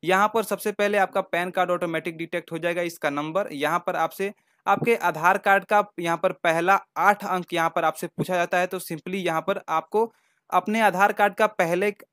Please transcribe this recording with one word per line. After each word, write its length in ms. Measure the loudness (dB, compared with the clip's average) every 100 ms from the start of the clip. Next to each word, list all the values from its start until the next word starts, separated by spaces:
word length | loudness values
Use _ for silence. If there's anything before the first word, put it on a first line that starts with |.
यहाँ 280 | 2 4 4
पर 100 | 2
सबसे 280 | -2 -4 -4
पहले 240 | 0 0 2
आपका 240 | 0 0
पैन 260 | -2 -4 -2
कार्ड 220 | -2 0
ऑटोमेटिक 460 | 0 -2 -4 -6 -10
डिटेक्ट 340 | -8 -8 -8
हो 60 | -6
जाएगा, 240 | -4 -4
इसका 260 | -6 -4 -4
नंबर, 400 | -4 -4 -4 -6
यहाँ 300 | -4 -2 -2 -2
पर 80 | -2
आपसे 360 | -4 -4 -8 -8 _ _ -2
आपके 280 | 0 2 0
आधार 400 | 0 2 2 2
कार्ड 260 | 4 2 4
का 180 | 0 0 -4
यहाँ 180 | -4 0
पर 140 | -2
पहला 460 | 0 0 0 2 2 0 0
आठ 260 | 2 2 0
अंक 280 | -6 -4
यहाँ 160 | -2 0
पर 160 | 2 0
आपसे 220 | -2 -10
पूछा 280 | -6 -2 0
जाता 220 | 0 0
है। 100 | 0
तो 120 | -4
simply 440 | -8 -10 -6 -4 -2
यहाँ 160 | -2
पर 220 | -2 -6 -2
आपको 400 | -4 0 -2 -2 _ _ _ _
अपने 320 | -2 0 2
आधार 280 | 2 4 2
कार्ड 200 | 4 0
का 140 | 2 -2
पहले 460 | 2 0 2 -2 -4 -18